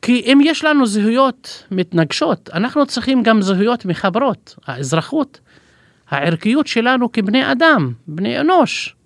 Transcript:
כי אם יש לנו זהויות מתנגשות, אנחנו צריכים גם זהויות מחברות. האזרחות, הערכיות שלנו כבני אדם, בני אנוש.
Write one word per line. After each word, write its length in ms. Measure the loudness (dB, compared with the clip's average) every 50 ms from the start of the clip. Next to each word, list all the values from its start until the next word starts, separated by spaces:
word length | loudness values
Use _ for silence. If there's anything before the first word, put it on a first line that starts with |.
| 0
כי 180 | 0 0 0
אם 180 | 2 4 4 6 6
יש 200 | 4 2 0 0
לנו 220 | 2 2 2 2
זהויות 800 | 2 0 0 0 0 2 2 0 0 0 _ _ -20 -20 -20 -14 _
מתנגשות, 800 | -4 -4 -4 -2 0 0 0 0 0 -2 0 -2 -2 -4 _ -10 -6
אנחנו 320 | -4 -4 -2 0 0 -2
צריכים 360 | 0 -2 -6 -2 0 0 2 2
גם 200 | 4 2 2 2
זהויות 420 | 2 0 2 2 0 0 -2 -2
מחברות. 680 | -6 -6 -2 -2 -2 0 0 0 0 -2 -4 _ -20 -20 -20 _
האזרחות, 760 | -12 -10 -8 -6 -2 -2 -2 -2 -2 -4 -4 -4 -4 _ -20 _ _ _ _ _ _ _ _ _ _ _ _ _ _
הערכיות 580 | -4 -2 0 -2 -2 -2 -2 0 0 0 0
שלנו 460 | -2 -2 -2 0 0 0 0 0 -2 _
כבני 400 | -2 -2 0 0 0 0 0 0
אדם, 400 | 2 4 4 4 2 2 -2 -4 -8 _ -14
בני 320 | -8 -6 -4 -4 -2 0
אנוש. 560 | 0 2 4 4 2 2 -2 -8 -10 -12 -14 _ _